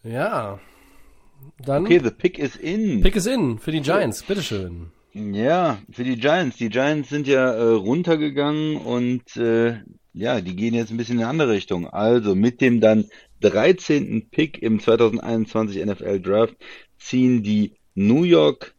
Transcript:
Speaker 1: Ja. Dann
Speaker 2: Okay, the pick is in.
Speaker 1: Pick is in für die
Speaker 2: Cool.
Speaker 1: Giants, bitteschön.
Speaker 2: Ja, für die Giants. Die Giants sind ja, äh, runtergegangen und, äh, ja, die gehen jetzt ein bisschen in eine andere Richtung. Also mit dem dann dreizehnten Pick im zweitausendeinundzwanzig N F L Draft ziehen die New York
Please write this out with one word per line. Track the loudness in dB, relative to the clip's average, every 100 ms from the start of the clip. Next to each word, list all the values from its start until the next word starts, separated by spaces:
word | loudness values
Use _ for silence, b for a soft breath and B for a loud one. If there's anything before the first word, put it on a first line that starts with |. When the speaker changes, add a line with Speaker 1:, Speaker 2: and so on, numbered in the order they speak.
| -10
Speaker 1:
Ja. | -6 -4 -4 -6 -12 b b b b b b b b -20 _ -4
Dann | -2 4
Speaker 2:
Okay, | 4
the | 4
pick | -2 -4 -2
is | -8 -6
in. | -6 -2 0 4
Speaker 1:
Pick | 4 4
is | -2
in | 0 -2 -2
für | -4
die | -4
Speaker 2:
Cool. |
Speaker 1:
Giants, | 0 0 0 -6
bitteschön. | -6 -6 -4 -6 -8 -12 -16 _ _
Speaker 2:
Ja, | -12 -8 -2 0 2 0 -2 -10
für | -8
die | -6 -2
Giants. | 0 0 -2 -4
Die | -4
Giants | -2 0 -2 -4
sind | -6 0
ja, | 2 2
äh, | 2 2 2
runtergegangen | 2 -2 0 0 -2 -2 -2 -2 -4 -4
und, | -4 -2 -2 -4 _ -4
äh, | 0 2 0 -2 -14 -20 _
ja, | -8 -4 -2
die | -4 -4
gehen | -2
jetzt | -2 -4
ein | -6
bisschen | -4 -4
in |
eine | -2
andere | -2 0
Richtung. | 0 -2 -6 -4
Also | -2 2 2 2 2
mit | 2 2
dem | 2 4
dann | 4 4 0 B B 0
dreizehnten | 0 4 2 2 2 -2 0 -6 -4
Pick | -2 -2 -2
im | -2 0
zweitausendeinundzwanzig | 2 4 4 0 -4 -4 -2 -2 -2 -4
N | -6
F | -6
L | -4 -4
Draft | 0 2 2 -2 B B B _
ziehen | -6 0 2 2
die | 0 0 0 _ _ -2
New | 2 4
York | 4 4 4 0 -12